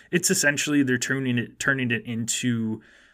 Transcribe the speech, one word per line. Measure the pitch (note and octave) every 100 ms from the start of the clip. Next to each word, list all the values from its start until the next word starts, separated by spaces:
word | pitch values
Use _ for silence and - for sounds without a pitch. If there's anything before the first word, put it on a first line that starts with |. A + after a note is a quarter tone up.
| -
it's | F3 F3
essentially | F#3 D3 C#3+ - D3
they're | B2+ B2
turning | - C3+ C3 A#2+
it, | A2+ -
turning | - C3+ B2
it | A2+ B2
into, | A2+ A2+ - B2 A#2 A2+ G#2+ - - _